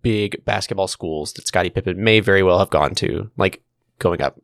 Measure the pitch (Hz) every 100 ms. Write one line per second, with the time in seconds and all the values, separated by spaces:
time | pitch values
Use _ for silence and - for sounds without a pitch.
0 | 120 107 101 - - 104 - 98 95 -
1 | 87 78 76 - - 92 90 - 95 90
2 | 110 110 101 98 95 90 98 78 73 -
3 | - 82 104 - 95 - _ _ _ _
4 | 92 87 69 -